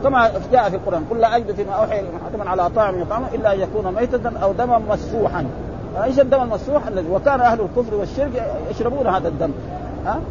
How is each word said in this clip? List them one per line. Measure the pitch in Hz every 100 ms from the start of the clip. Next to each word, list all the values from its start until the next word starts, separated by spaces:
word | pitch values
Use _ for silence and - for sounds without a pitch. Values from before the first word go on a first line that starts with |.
كما | 269 269 226 196 175
جاء | 247 208
في | 185
القرآن: | 202 175 156
"قل | 233
لا | 226 240
أجد | 208
فيما | 196 202
أوحي | 202 214 214
إلي | 190
محرما | 170 165 214 196
على | 185 175
طاعم | 233 214 180
يطعمه | 160 214 254
إلا | 226 214
أن | 196
يكون | 185 214 190
ميتة | 190 240 247 240 220
أو | 196
دما | 196 247 233 214
مسفوحا". | 208 - 226 190 180 135 - - - - 180
إيش | 226 269
الدم | 262 277
المسفوح؟ | 240 208 - 294 285
الذي، | 196 160
وكان | 185 277 269
أهل | 240 226
الكفر | 190 240 233 208
والشرك | 190 - 285 240 220 - -
يشربون | - 226 277 226
هذا | 185 170
الدم. | 156 165 - - - - - 175
ها؟ | 254 -